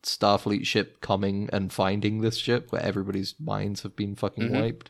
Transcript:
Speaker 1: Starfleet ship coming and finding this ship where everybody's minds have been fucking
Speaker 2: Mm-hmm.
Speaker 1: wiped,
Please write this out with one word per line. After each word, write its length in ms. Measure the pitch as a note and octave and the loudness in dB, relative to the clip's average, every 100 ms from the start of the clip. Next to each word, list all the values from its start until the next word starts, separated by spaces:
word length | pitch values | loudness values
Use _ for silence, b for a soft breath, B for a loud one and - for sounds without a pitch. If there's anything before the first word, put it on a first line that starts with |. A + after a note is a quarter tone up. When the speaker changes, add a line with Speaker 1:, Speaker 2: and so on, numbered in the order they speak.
Speaker 1:
Starfleet 640 | - - G2+ G2+ G#2 G#2 - | -8 2 4 4 2 0 2
ship 360 | A2 G2 - | 0 0 -4
coming 480 | - G2+ G2 G2 G#2 | 0 0 2 -2 -2
and 180 | G#2 F#2+ | -2 -2
finding 500 | - F#2+ G2+ G#2 A2 | 0 2 2 0 0
this 160 | A2+ A2+ | 0 0
ship 340 | - A#2+ - | 0 0 0
where 100 | - | -2
everybody's 540 | F#2+ G2 G2 G2 G2 - | -2 -2 -2 -2 -4 -6
minds 420 | D3 G2+ G2+ G2+ | -4 -2 -2 -4
have 120 | G2 - | -6 -4
been 200 | G2+ G2+ | -4 -2
fucking 300 | G2+ - A#2 | -4 -2 0
Speaker 2:
Mm-hmm. 140 | B2 | 2
Speaker 1:
wiped, 300 | A#2 - - | 0 -2 -10